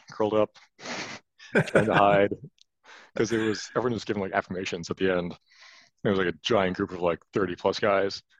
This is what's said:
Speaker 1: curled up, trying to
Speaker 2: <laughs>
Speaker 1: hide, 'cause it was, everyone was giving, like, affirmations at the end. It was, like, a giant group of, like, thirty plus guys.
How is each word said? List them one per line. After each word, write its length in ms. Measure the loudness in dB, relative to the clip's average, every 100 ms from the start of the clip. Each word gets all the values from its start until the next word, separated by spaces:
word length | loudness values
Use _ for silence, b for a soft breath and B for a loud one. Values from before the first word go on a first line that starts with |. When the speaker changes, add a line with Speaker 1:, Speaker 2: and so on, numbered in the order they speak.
| -10
Speaker 1:
curled 220 | -4 0
up, 160 | 2 0 -4 _ -16 B B B B _ _ -2 -2 2
trying 180 | 2 4
to 80 |
Speaker 2:
<laughs> 0 |
Speaker 1:
hide, 400 | 4 6 6 4 0 -12 _ _ _ B B B -2
'cause 160 | 0
it 80 | 0
was, 300 | 0 -4 -4 -2
everyone 180 | -2
was 120 | -2 -4
giving, 160 | -4
like, 120 | -2
affirmations 560 | -4 -4 -6 -6 -8 -8
at 80 | -2
the 140 | 0
end. 260 | 0 -2 -10 _ b b b b _
It 60 | 0
was, 80 | 2
like, 100 | 0
a 100 | -2
giant 340 | 0 2 2 -2
group 140 | -4
of, 100 | -2
like, 180 | -2 -2 _
thirty 220 | -2 -2 -2
plus 240 | -2 0
guys. 440 | 2 2 0 -4 -16